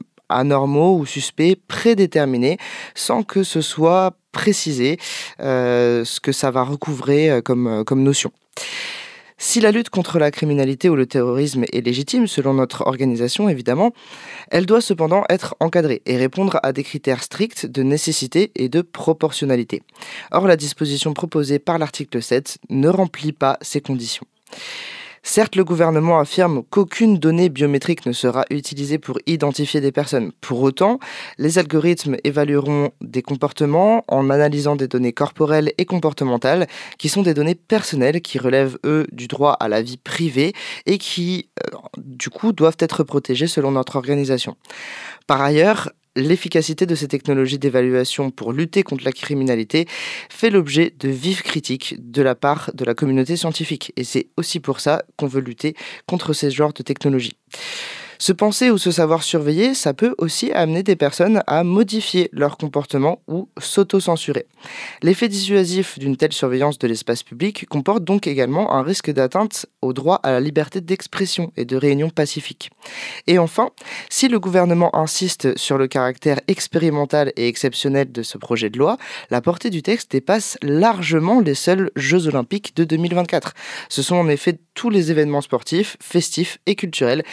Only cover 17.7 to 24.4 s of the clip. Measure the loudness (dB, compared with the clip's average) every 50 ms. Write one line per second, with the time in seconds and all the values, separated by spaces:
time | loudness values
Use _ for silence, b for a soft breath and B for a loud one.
17.7 | -2 0 0 2 2 0 0 -2 -2 -2 -4 0 2 2 2 2 0 -4 -4 0
18.7 | 0 -2 -2 _ -8 -4 0 0 0 2 0 -2 -2 -2 0 0 0 0 0 -2
19.7 | -6 -8 _ _ B B B B B B B B 0 2 4 4 4 4 2 -6
20.7 | -4 -4 -2 -2 -2 -2 -2 -2 -2 -4 -6 -2 0 0 0 2 0 -2 0 0
21.7 | 0 0 -2 -4 -4 -10 -10 -6 -6 -6 -2 0 0 0 0 -2 -14 -14 _ -4
22.7 | 0 2 4 4 4 4 2 0 -2 -6 -6 -6 -2 0 0 0 0 -2 -6 -6
23.7 | -6 -6 -4 -4 -4 -4 -4 -6 -10 -10 -12 _ _ _